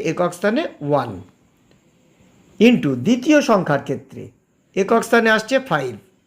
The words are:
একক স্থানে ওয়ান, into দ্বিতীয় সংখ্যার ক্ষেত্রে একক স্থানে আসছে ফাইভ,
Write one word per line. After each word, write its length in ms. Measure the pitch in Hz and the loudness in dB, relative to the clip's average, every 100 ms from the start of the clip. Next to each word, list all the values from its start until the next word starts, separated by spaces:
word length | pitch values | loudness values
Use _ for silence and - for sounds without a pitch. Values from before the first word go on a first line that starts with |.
| 165 | 0
একক 220 | 156 175 - | -2 -4 -2
স্থানে 240 | 202 247 508 - 147 | -2 -2 -6 -8 -2
ওয়ান, 220 | 143 120 95 - _ _ _ _ _ _ _ _ _ _ _ _ _ 220 | -2 -2 -12 -16 _ _ _ _ _ _ _ _ _ _ _ _ _ 4
into 240 | 233 147 127 123 | 4 0 -2 0
দ্বিতীয় 320 | 247 311 294 240 | 0 4 2 4
সংখ্যার 320 | 208 160 143 - | 0 2 -2 -2
ক্ষেত্রে 340 | 131 - 117 107 _ _ _ _ - | -10 -10 -18 -18 _ _ _ _ -6
একক 200 | 190 226 - | 0 0 2
স্থানে 200 | 233 226 220 | 2 4 0
আসছে 200 | 220 262 262 | 0 -4 -2
ফাইভ, 220 | 156 131 107 _ _ | -4 -4 -10 _ _